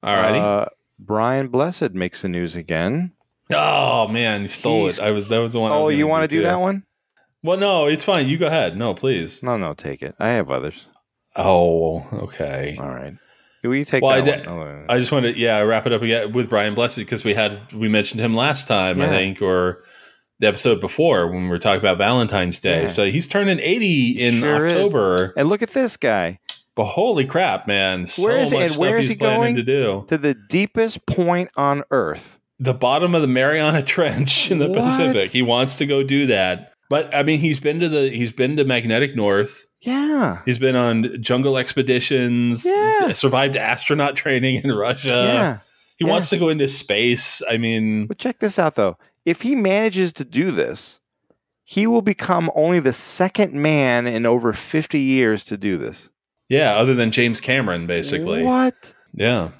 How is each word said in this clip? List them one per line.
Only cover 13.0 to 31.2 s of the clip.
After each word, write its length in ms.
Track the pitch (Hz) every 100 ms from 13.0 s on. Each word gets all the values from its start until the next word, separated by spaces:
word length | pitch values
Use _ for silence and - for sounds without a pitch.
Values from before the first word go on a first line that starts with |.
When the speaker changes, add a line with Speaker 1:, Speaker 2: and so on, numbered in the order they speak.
| 67 95 _ _ _ _
Speaker 2:
Will 120 | 120 131
you 100 | 143
take 160 | 135
Speaker 1:
Well, 200 | 135 135
Speaker 2:
that 240 | 131 139 -
Speaker 1:
I 40 |
Speaker 2:
one? 140 | 87 78
Speaker 1:
d-, 80 | 71 78
Speaker 2:
Oh, 40 |
Speaker 1:
I 60 | 120
just 120 | 123
wanted 220 | 147 120 117
to, 40 |
yeah, 200 | 117 107
wrap 240 | 107 110 113
it 80 |
up 80 | 113
again 300 | 113 113 104
with 180 | 117 117
Brian 240 | 110 104
Blessed 320 | 104 117 - 101
'cause 160 | 113
we 100 | 110
had, 380 | 104 107 101 -
we 160 | 107 110
mentioned 320 | 107 104 110
him 120 | 113 113
last 320 | 135 139 -
time, 320 | 107 92 90
I 40 | 90
Speaker 2:
Yeah. 40 |
Speaker 1:
think, 300 | 95 95 95
or 420 | 98 92 90 90 - - - _ _ _
the 80 | 107
episode 320 | 101 127 107
before 460 | 95 - 165 110 87
when 120 | 90
we 60 | 92
were 100 | 87
talking 200 | 110 98
about 180 | 101 90
Valentine's 600 | 98 127 113 101 90 87
Day. 220 | 95 82
Speaker 2:
Yeah. 60 | 80
Speaker 1:
So 180 | - 101
he's 220 | 123 -
turning 320 | 202 202 175
eighty 500 | 151 226 214 156 120 120
in 200 | 120 117
Speaker 2:
Sure 260 | 139 147 160
is. 60 |
Speaker 1:
October. 600 | 175 202 151 98 90 92 -
Speaker 2:
And 120 | 147
look 120 | 208
at 100 | 233
this 240 | 277 254 -
guy. 420 | 131 107 85 92 _ - _ -
Speaker 1:
But 100 | 107
holy 400 | - 226 190 135
crap, 420 | 160 180 147 -
man. 380 | 101 95 92 90
So 180 | -
Speaker 2:
Where 140 | 202 254
is 140 | 254
he, 60 | -
Speaker 1:
much 80 | 170
Speaker 2:
and 60 | 147
where 120 | 175
Speaker 1:
stuff 80 | 226
Speaker 2:
is 60 | 131
Speaker 1:
he's 20 |
Speaker 2:
he 60 | 202
Speaker 1:
planning 240 | 220 214
Speaker 2:
going? 140 | 233 240
Speaker 1:
to 80 |
do. 420 | 120 139 120 98 -
Speaker 2:
To 80 | 160
the 180 | 147 123 101
deepest 580 | 175 202 - 226 - -
point 420 | -